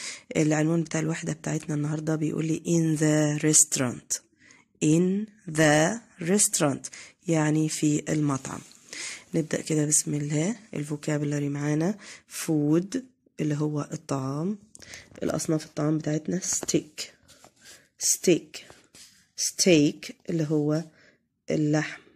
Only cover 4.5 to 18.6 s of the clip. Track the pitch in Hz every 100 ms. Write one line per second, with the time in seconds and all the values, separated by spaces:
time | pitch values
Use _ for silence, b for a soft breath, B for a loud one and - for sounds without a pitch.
4.5 | b b - 156 160 185 196 214 _ -
5.5 | 156 156 151 165 233 - - 165 202 -
6.5 | - 151 131 - B B B 180 160 151
7.5 | 156 156 - 151 147 - 156 147 135 -
8.5 | - - - B B B B B 165 160
9.5 | - - 156 147 147 - 147 147 151 170
10.5 | 233 - 147 147 147 151 147 147 147 143
11.5 | 143 147 151 170 208 B B B - -
12.5 | 156 147 160 190 262 - _ _ - 156
13.5 | 147 151 151 139 160 - 139 131 143 180
14.5 | 208 - - B B B - - 156 -
15.5 | 156 - - 151 156 151 151 170 180 -
16.5 | - - 156 - - - _ _ b b
17.5 | b b b b b - - - 170 -
18.5 | -